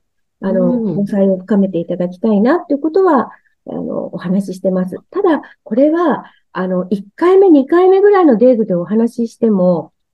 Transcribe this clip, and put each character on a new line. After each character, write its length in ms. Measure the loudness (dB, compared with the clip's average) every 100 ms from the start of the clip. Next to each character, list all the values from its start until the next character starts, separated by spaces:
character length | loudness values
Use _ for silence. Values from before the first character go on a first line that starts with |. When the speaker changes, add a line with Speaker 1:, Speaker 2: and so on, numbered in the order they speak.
| _ _ _ _
Speaker 1:
あ 100 | -4
の、 300 | -2 0 -2
Speaker 2:
う 20 |
ん。 40 | -4
Speaker 1:
交 180 | -4 -4
際 200 | 0 0
を 100 | 0
深 180 | -2 0
め 140 | 0
て 80 | -2
い 80 | -6
た 100 | -6
だ 120 | -6
き 120 | -4
た 120 | -2
い 80 | 0
な 140 | 2 0
っ 100 | -2
て 80 |
い 20 | -4
う 20 |
こ 120 | -2
と 120 | 0
は、 300 | 2 0 -2 -10 _ _ -14
あ 40 |
の、 420 | -10 -8 -8 -10
お 20 | -10
話 360 | -6 -4 -4
し 60 | -6
し 20 |
て 100 | -4
ま 180 | -2 -4
す。 80 | -8 _
た 120 | -4
だ、 200 | 0 -2 -4 _
こ 100 | -4
れ 160 | 0 2
は、 360 | 2 -2 -4 -8 _ _
あ 160 | -8 -4
の、 180 | -4 -4
一 160 | -6 -8 -4
回 200 | 2 4
目、 140 | 6
二 160 | 4 4
回 220 | 2 4
目 120 | 4
ぐ 120 | 4
ら 80 | 4
い 40 |
の 140 | 4 4
デ 160 | 4
ー 20 | 2
ト 80 |
で 100 | 0
お 100 | -4
話 420 | -2 -2 -2 -4 -8
し 60 |
し 40 | -4
て 120 | -2
も、 420 | 0 0 0 -4 _ _